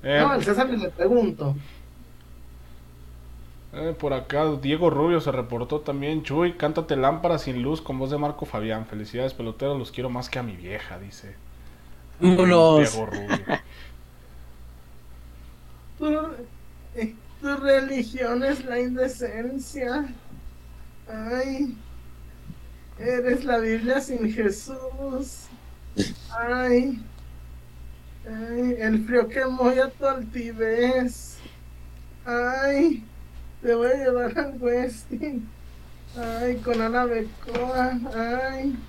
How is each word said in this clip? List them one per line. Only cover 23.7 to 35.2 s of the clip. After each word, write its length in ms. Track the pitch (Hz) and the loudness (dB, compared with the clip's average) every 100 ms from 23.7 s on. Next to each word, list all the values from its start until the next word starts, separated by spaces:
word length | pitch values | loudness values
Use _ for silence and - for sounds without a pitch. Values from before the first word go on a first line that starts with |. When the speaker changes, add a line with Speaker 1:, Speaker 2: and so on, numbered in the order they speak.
| 226 226 269 | 2 2 2
Speaker 2:
sin 300 | 262 247 220 | 0 -2 0
Jesús. 1120 | 220 214 202 - 262 254 269 277 262 277 - - - - - - - - - - 226 | 2 0 0 -6 -10 -8 -6 -6 -4 -6 -10 -16 -18 -18 -18 -12 -4 -4 -4 -8 -4
Ay, 640 | 233 254 254 247 262 233 - - - - - - - - - - - - - | 0 0 6 6 4 -2 -8 -16 -16 -16 -16 -16 -16 -16 -16 -16 -16 -16 -10
ay, 500 | 220 226 240 247 240 | -8 -4 0 2 2
el 240 | 220 220 214 | 4 4 6
frío 220 | 247 220 | 4 6
que 180 | 269 262 | 2 -2
molla 420 | 254 247 254 269 | 4 4 6 2
tu 140 | - | 2
altivez. 1300 | 277 262 220 240 233 220 220 226 247 254 247 - - - - - - - - - - - 247 | 0 0 -4 -6 -6 -2 0 4 4 4 0 -4 -14 -16 -18 -18 -18 -16 -16 -16 -16 -14 -4
Ay, 800 | 240 247 262 269 277 330 233 - - - - - - | 0 0 2 2 6 4 4 -6 -16 -16 -14 -14 -6
te 100 | 240 233 | 2 4
voy 160 | 240 | 4
a 20 | |
llevar 420 | 269 269 247 240 226 | 4 4 4 2 0
al 200 | 277 277 | -2 0
Westin. 880 | 247 240 254 - - 226 | 2 2 0 -4 -8 -6